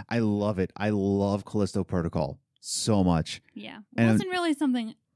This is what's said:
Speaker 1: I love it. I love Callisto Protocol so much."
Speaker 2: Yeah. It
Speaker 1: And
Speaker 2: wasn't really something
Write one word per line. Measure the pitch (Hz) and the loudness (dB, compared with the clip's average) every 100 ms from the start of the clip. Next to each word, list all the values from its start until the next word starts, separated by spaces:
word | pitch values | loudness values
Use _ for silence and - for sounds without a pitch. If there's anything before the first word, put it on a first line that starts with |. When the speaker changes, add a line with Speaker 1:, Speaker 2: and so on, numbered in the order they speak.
| - | -4
Speaker 1:
I | 117 | 0
love | 110 104 101 95 | 0 2 0 0
it. | 90 - | -2 -2
I | 104 | -2
love | 104 98 98 101 101 - | 0 2 2 2 0 -2
Callisto | 107 98 101 90 | -2 0 -2 -2
Protocol | 92 82 85 73 - _ _ | -2 0 -2 -4 -6 _ _
so | - - - 104 90 | -10 -4 2 4 4
much." | 82 78 - _ | 2 0 -8 _
Speaker 2:
Yeah. | - 208 208 - - | -16 -16 -16 -8 0
It | |
Speaker 1:
And | 113 | 4
Speaker 2:
wasn't | 110 370 | 4 2
really | 359 339 | 0 0
something | 285 285 247 226 - _ | 0 0 -2 -4 -12 _